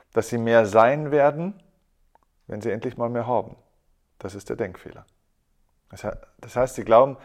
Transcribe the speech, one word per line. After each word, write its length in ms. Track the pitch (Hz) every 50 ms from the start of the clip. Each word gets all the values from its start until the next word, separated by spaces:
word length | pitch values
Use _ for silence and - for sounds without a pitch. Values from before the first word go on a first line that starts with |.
| _ _ -
dass 160 | 113 107 -
sie 100 | - 117
mehr 280 | 113 117 117 117 113
sein 440 | 101 95 113 113 120 143 151 151 147
werden, 440 | 143 147 139 147 143 151 170 190 202 - _ _ _ _ _ _ _ _ _ _ _ _ _ _ _ _ _
wenn 140 | - - 107
sie 100 | 104 113
endlich 280 | 98 113 123 131 123 -
mal 100 | 117 117
mehr 180 | 120 120 117
haben. 300 | 117 127 110 90 - - _ _ _ _ _ _ _ _ _ _ _ _ _
Das 160 | - 98 98
ist 140 | 104 - -
der 80 | 117
Denkfehler. 500 | 120 113 92 90 - - - - - - _ _ _ _ _ _ _ _ _ _ _ _ _ _ _ _ _
Das 140 | - 95 -
he-, 160 | 104 - - - _ _ -
das 180 | - 117 -
heißt, 180 | 120 127 131 -
sie 100 | - 107
glauben, 320 | 101 110 113 131 143 135 - -